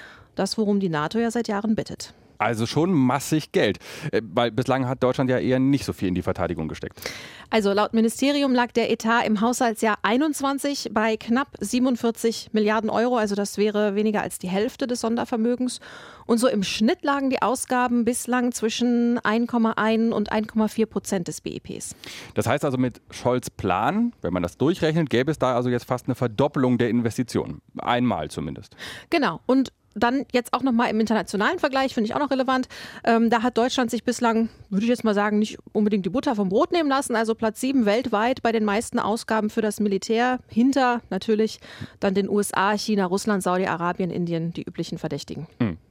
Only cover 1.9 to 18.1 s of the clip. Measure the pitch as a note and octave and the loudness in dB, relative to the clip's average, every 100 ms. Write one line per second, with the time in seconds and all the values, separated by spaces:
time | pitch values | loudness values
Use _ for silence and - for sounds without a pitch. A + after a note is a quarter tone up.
1.9 | - - - - - G#2+ A2 A#2 D3 E3+ | -8 -14 -18 -14 -2 0 0 0 2 2
2.9 | E3+ B2+ C#3 - D#3 - F#3+ A#2 - - | 4 4 2 0 -2 0 2 2 0 -6
3.9 | - D3+ - A2 A#2+ A#2+ A2 B2+ C3 B2+ | -12 -4 -2 -2 0 0 0 0 0 0
4.9 | C3 B2+ B2+ B2+ B2+ G#2 B2+ C3+ C#3+ - | 0 0 2 0 2 2 2 4 2 0
5.9 | - F#2+ F2+ F#2+ F#2 E2+ E2 D#2+ - - | -4 -2 0 -2 -2 -2 -2 -6 -6 -10
6.9 | - - - - - - A3 G3+ G3+ G#3 | -10 -12 -12 -16 -18 -4 0 2 2 2
7.9 | A3+ A3+ - C4+ C#4+ C#4 B3 A#3+ A#3+ A3+ | 2 0 2 0 2 2 0 0 0 0
8.9 | A3+ A3+ A#3 - G#3+ A3+ B3 A#3+ A3 A3+ | 0 2 2 2 0 0 2 0 0 0
9.9 | G#3 F#3+ B3 D#4 C#4+ C4+ C#4 C#4+ C#4+ - | 0 2 2 0 0 -2 -2 -4 -4 -4
10.9 | G#3+ A3 A3 - A#3+ C#4 - G#3 B3 B3+ | 0 0 -2 0 -2 -2 -6 -4 0 0
11.9 | A#3+ A#3 A3+ A#3 A3 - G#3+ G#3+ A3 G#3+ | 0 -2 0 -2 -2 -4 0 2 2 0
12.9 | - A#3+ B3 G#3+ G3+ G3+ - G#3 G#3 G#3+ | 0 2 2 0 -2 -4 0 0 2 0
13.9 | G3+ G#3+ G#3 - - F3+ F#3 A#3+ - C4 | 2 0 0 -2 -6 -4 -2 -2 -2 -4
14.9 | A#3+ A3+ A#3 A#3+ A#3 A#3 A#3+ B3+ - - | -2 -2 -2 -2 0 0 0 -2 -6 -14
15.9 | - - - - A#3 B3+ G#3 F#3 - A3 | -20 -20 -10 -2 2 2 2 -2 0 2
16.9 | F#4 D4 C#4 C4+ C4 G3 B3+ - B3 B3 | 2 0 0 0 0 0 -2 -2 0 2
17.9 | A#3+ A3+ | 2 0